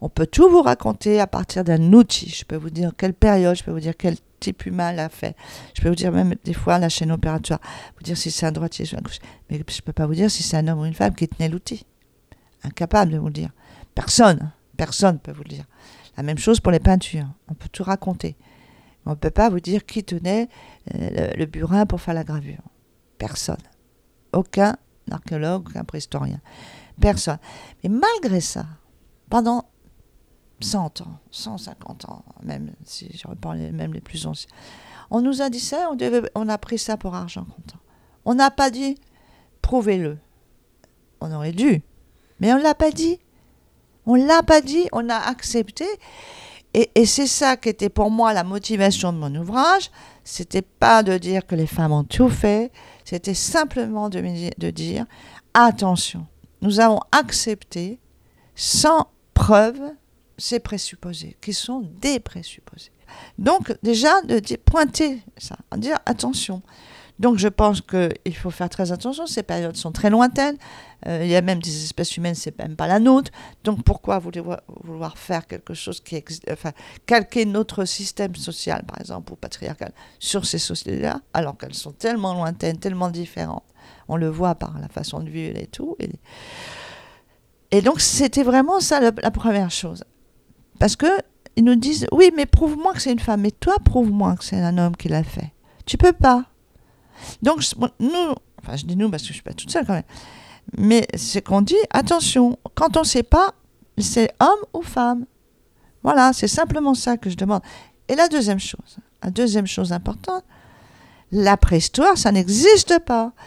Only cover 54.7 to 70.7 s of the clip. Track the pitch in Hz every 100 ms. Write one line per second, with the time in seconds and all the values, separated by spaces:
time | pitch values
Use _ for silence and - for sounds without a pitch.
54.7 | 160 165 - 226 - - - _ 233 240
55.7 | 214 190 180 - 170 160 _ _ - 202
56.7 | 208 226 214 - 277 240 - 226 208 -
57.7 | 175 180 254 _ _ _ _ _ - -
58.7 | - 302 320 - _ _ - - 208 220
59.7 | 269 285 302 _ _ _ - - 233 -
60.7 | 202 - 185 180 160 160 - - 196 -
61.7 | 262 180 175 277 262 - 180 165 - -
62.7 | - - _ _ - - - 214 370 -
63.7 | - 220 226 294 381 - 226 - - -
64.7 | 330 294 - 302 262 - - - - -
65.7 | - 240 311 - 226 247 269 - 185 -
66.7 | - - - - - 240 220 202 190 214
67.7 | 196 - 185 170 - 190 165 180 - 175
68.7 | - 175 180 240 285 330 - 208 175 170
69.7 | 165 165 160 208 220 247 277 277 294 -